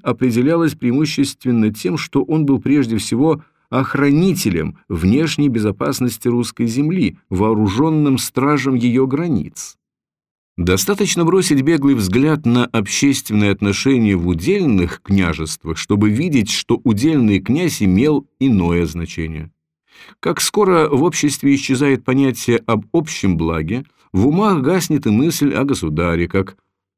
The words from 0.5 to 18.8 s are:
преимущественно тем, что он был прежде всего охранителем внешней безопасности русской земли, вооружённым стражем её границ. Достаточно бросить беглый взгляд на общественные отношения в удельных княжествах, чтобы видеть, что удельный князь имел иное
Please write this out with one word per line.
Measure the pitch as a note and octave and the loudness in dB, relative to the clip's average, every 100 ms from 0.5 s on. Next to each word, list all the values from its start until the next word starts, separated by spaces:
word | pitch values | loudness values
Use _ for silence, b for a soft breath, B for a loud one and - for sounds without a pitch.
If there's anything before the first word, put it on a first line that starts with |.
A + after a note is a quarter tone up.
| E3+ E3 D#3+ | 2 0 -2
преимущественно | B2 B2+ D#3 - C#3 - B2+ A#2+ G#2+ | -2 0 -2 -2 -4 -4 -2 0 0
тем, | G#2+ F3+ E3 | 0 -6 -6
что | - C#3+ | -2 -2
он | - D#3 C#3+ | 0 0 2
был | C3+ | 0
прежде | - D3 A#2+ A2+ | 2 0 2 -2
всего | - A#2 D3+ D3+ B B B | -2 0 0 0 B B B
охранителем | A#2+ C3 C3+ C#3+ C#3+ F#3+ D#3+ A2 E2+ D#2+ - b | -2 -2 0 2 2 2 0 -2 -2 -4 -8 b
внешней | F2 F2+ B2 D#3 D3+ C#3+ | -2 2 2 0 0 0
безопасности | A2+ G#2 G2+ D3 C3 B2 A#2 B2 | 0 -2 -2 -4 -2 -4 -2 -2
русской | A#2+ A#2 - A#2 | -2 -4 -4 -4
земли, | A#2 D3 F#3 A2 B B | -2 -2 0 -2 B B
вооружённым | F#2 G#2+ A2 G#2+ G#2 D#3 D#3 D3 B2+ | -2 0 2 0 2 0 2 2 0
стражем | - - C#3 D3 C3 B2+ | -2 -2 0 0 0 0
её | A#2+ A#2+ C3 | 0 2 0
границ. | C#3 E3+ A#2+ - - - - _ _ _ _ _ _ _ - | -2 -2 -2 -4 -12 -18 -18 _ _ _ _ _ _ _ -4
Достаточно | F2 F#2 - G3+ G3+ E3+ | 0 0 0 -2 -2 0
бросить | E3 F#3+ F3+ C#3+ | 2 2 2 2
беглый | C3+ E3 C#3 B2+ | 2 2 2 2
взгляд | F#2+ G#2 D3 D3+ A#2+ | 2 2 2 2 2
на | A#2+ A#2+ | 2 2
общественные | A2+ G2 - C#3 C3 - G#2 G#2 | -2 -2 0 0 0 -2 0 2
отношения | G2 G#2 G2+ C3+ C3+ A2 F#2+ | 2 0 0 2 2 2 2
в | E2+ | 0
удельных | E2+ G2+ G3+ E3 G2+ E2+ - | -2 0 0 2 2 0 -4
княжествах, | - G2 F2+ D#2 D#2+ - D#2+ D#2+ | 0 2 2 -2 -6 -8 -8 -8
чтобы | - G2+ G#2+ | -2 2 2
видеть, | G#2+ F3 C#3 G#2 | 0 0 0 0
что | - - A#2+ | -4 -2 0
удельный | - G#2 C#3+ D#3 A2+ G2 | 0 0 2 2 2 2
князь | - C#3 F3 - | 0 -2 -2 0
имел | G2+ F#2 C#3+ D3 - _ | 0 2 2 0 -4 _
иное | C3+ G#2+ E2+ F2 | 0 2 2 0